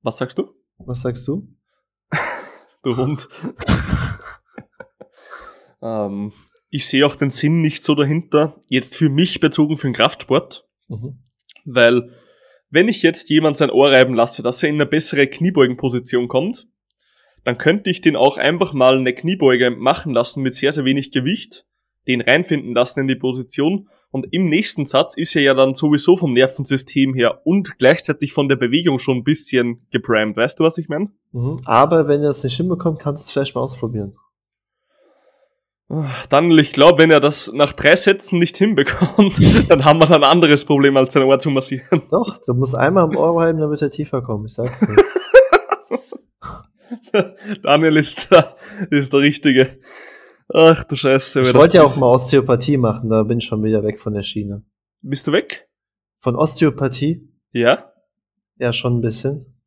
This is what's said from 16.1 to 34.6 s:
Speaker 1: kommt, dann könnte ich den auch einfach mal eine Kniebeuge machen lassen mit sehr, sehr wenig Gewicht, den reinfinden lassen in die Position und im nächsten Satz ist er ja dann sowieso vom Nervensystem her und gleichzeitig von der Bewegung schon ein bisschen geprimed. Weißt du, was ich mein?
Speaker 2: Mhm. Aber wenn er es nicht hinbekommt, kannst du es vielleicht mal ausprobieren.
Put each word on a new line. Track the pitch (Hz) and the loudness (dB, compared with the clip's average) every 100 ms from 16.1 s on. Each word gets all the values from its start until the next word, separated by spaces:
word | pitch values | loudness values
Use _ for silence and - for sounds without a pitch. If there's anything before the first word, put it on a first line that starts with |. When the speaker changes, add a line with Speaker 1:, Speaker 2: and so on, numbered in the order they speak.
| 123 123 | -4 -2
Speaker 1:
kommt, | 127 180 240 _ _ _ _ _ _ _ _ - | -2 -4 -8 _ _ _ _ _ _ _ _ -8
dann | 117 | -2
könnte | 156 202 202 | 0 0 -2
ich | 175 | 0
den | 165 147 | 0 2
auch | 135 - | 2 2
einfach | 135 165 185 | -2 -2 -4
mal | 143 127 135 | 2 2 2
eine | 127 | -2
Kniebeuge | 123 165 190 135 123 123 | -4 -6 0 2 4 0
machen | 120 127 165 156 | 0 -2 -2 -2
lassen | 117 120 - | -2 -2 -4
mit | 131 | -6
sehr, | 127 135 | -2 -4
sehr | 147 131 | -2 -2
wenig | 139 135 | -2 -4
Gewicht, | 135 127 214 - - _ _ _ _ - | -6 -4 -6 -10 -20 _ _ _ _ -6
den | 123 | -2
reinfinden | 113 143 175 151 - | 2 0 0 -4 -2
lassen | 120 127 - | -2 -2 -2
in | 135 | -4
die | 131 | -2
Position | 131 127 123 - 147 196 196 _ _ | -4 -6 -10 -4 -2 -2 -8 _ _
und | 135 - | -10 -6
im | 170 180 | -4 0
nächsten | 156 214 - 139 | -2 -2 -6 -2
Satz | 135 160 - | -2 -2 -6
ist | 165 156 | -6 0
er | |
ja | 139 | 0
dann | 135 135 135 | 2 0 0
sowieso | 156 147 160 175 | 0 0 2 2
vom | 165 | 2
Nervensystem | 120 131 - 135 135 131 147 135 | 2 0 -2 -6 -6 -4 -2 -2
her | 131 117 - - | 0 -2 -2 -2
und | 196 180 - | -2 -4 2
gleichzeitig | 202 175 - 143 143 | 2 2 -2 -6 -4
von | - 139 | -4 -2
der | 135 | -2
Bewegung | 123 143 170 131 | -2 0 0 -2
schon | - 127 | -2 -4
ein | |
bisschen | 127 156 - 127 120 117 _ | -2 -4 -2 -2 -2 -6 _
geprimed. | 127 - 110 107 107 | -6 -2 -2 -2 -2
Weißt | 123 - | -4 0
du, | 160 | -2
was | 165 | -2
ich | 156 | -8
mein? | 156 208 _ _ | -8 -8 _ _
Speaker 2:
Mhm. | 123 127 127 - | -8 -8 -8 0
Aber | 117 147 165 147 | 2 4 2 2
wenn | 147 | 0
er | 147 | 0
es | 135 | -2
nicht | 131 127 | -6 -4
hinbekommt, | 180 175 170 156 | -4 -2 -4 -4
kannst | 151 147 | -8 -8
du | - | -8
es | |
vielleicht | - 135 123 | -6 -6 -6
mal | |
ausprobieren. | 127 127 117 113 98 _ _ _ _ _ | -8 -8 -8 -8 -10 _ _ _ _ _